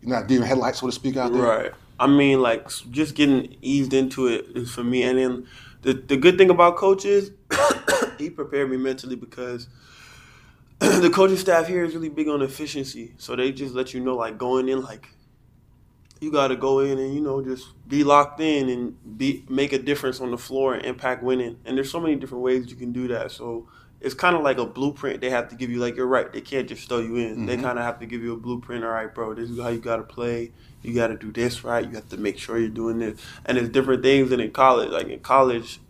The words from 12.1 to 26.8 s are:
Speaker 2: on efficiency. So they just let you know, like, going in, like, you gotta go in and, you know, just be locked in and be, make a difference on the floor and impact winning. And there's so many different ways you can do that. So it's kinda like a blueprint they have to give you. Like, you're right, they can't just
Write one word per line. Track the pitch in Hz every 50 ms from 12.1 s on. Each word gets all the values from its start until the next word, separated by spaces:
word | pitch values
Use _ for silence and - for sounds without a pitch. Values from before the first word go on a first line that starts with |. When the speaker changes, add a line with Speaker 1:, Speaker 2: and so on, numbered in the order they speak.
| 147 156 156 151
Speaker 2:
on | 147 143 135
efficiency. | 131 135 - 151 143 - 147 135 135 - 120 113 113 - -
So | - - 123
they | 123 127 139 135
just | 131 139 135 123
let | 127 131 131 -
you | 131
know, | 127 127 127
like, | 123 113 113 107 104
going | 123 123 127 131 131 131
in, | 131 131 127
like, | - 110 110 - - _ _ _ _ _ _ _ _ _ _ _ _ _ _ _ _ _ _ _ _ _ -
you | 151 156 151
gotta | 147 139 135 131
go | 120 131 135 135 135
in | 135 139 135 135
and, | 135 135 139
you | 147
know, | 151 143 135 135 135
just | 131 131 127 - - - - - -
be | 131 147 143
locked | 143 143 147 143 143 - -
in | 160 156 151 143 135 127
and | 127 123 123 120 - - _ - 107 110
be, | 131 139 139 135 - -
make | 131 135 139 139 139
a | 131
difference | 127 139 143 143 - 131 127 127
on | 131 123
the | 120 123
floor | - - 131 135 135 131 123
and | - -
impact | 117 127 123 - 127 127 120 120
winning. | 127 131 127 123 117 117 - -
And | 113 131
there's | 135 135 135
so | - 170
many | 170 160 151
different | 139 135 127 131 123 127
ways | 127 127 131 123 123
you | 123
can | 123 127 120 117
do | 123 127 123
that. | 120 113 - -
So | - - 120 120 117 117 113 _ - - - _ _ _
it's | - 131 131
kinda | - - 180 175 165
like | 151 143 131 120
a | 120
blueprint | 107 104 123 135 143 143 - - 135 - -
they | - 127
have | 131 120 120 -
to | 123
give | 117 131 120
you. | 120 120
Like, | 120 120 117
you're | 120 127
right, | 123 131 123 - - -
they | 120
can't | - - 139 135 123 -
just | 120 113